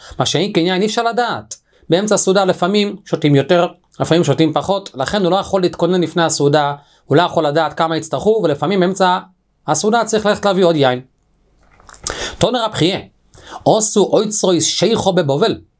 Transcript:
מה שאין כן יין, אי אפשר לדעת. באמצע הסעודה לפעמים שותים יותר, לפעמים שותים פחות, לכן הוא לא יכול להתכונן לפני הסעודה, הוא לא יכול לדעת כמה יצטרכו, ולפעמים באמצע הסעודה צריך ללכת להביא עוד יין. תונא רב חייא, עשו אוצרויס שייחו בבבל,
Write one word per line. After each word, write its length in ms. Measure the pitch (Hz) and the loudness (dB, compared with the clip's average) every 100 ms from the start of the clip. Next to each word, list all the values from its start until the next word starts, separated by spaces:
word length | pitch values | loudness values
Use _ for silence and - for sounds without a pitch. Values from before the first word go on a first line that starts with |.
| - - | -12 -6
מה 80 | 127 | -2
שאין 260 | 143 202 | -2 -2
כן 60 | 208 | 0
יין, 220 | 165 185 | 0 0
אי 40 | 214 | -2
אפשר 160 | 214 | -2
לדעת. 520 | 233 226 240 135 - - _ _ - | -2 -2 -2 -4 -10 -18 _ _ -2
באמצע 240 | 165 208 | 0 2
הסעודה 300 | 196 - 190 | 0 2 2
לפעמים 520 | 190 175 180 208 208 208 | 2 0 0 0 0 -4
שותים 300 | - 160 151 | -6 -2 2
יותר, 320 | 139 139 175 175 - _ - | 4 4 2 2 -4 _ -6
לפעמים 240 | 131 160 | 0 2
שותים 280 | 151 139 160 | 2 2 2
פחות, 380 | 151 156 196 196 | 0 -2 -4 -6
לכן 280 | 127 131 208 | -8 -4 -2
הוא 80 | 180 | 0
לא 60 | 185 | 0
יכול 260 | 180 196 | -2 -2
להתכונן 380 | 180 160 170 185 | -2 -2 -2 0
לפני 220 | 160 180 | -2 0
הסעודה, 520 | 165 - 143 147 143 143 _ _ - | 0 0 2 2 0 -4 _ _ -2
הוא 100 | 139 | 2
לא 60 | |
יכול 240 | 175 175 156 | 2 0 0
לדעת 280 | 147 156 | 0 -2
כמה 220 | - 160 160 | -2 -2 -2
יצטרכו, 440 | 156 151 185 220 | -4 -4 0 0
ולפעמים 360 | 175 143 - 202 | 0 -2 -2 0
באמצע 380 | 180 190 185 180 - _ _ _ - | 0 0 0 0 -6 _ _ _ -4
הסעודה 380 | 160 208 233 | -2 0 0
צריך 220 | 226 214 214 | 0 -2 0
ללכת 180 | 202 | 0
להביא 200 | 202 190 | 0 2
עוד 120 | 175 160 | 2 4
יין. 240 | 131 127 127 _ _ _ _ _ _ _ - - - - - - | 2 0 -6 _ _ _ _ _ _ _ -20 -14 -12 -10 -10 -2
תונא 200 | 190 247 | -2 0
רב 140 | 220 | -4
חייא, 260 | 135 156 185 - _ _ - - - | -2 -2 -2 -8 _ _ -20 -20 -6
עשו 380 | - 202 214 214 | 0 2 2 2
אוצרויס 640 | 170 175 214 208 190 175 - | 2 2 0 -2 0 0 0
שייחו 460 | - 180 233 190 | 0 0 0 0
בבבל, 460 | 180 151 139 214 135 - | 0 0 0 0 -2 -10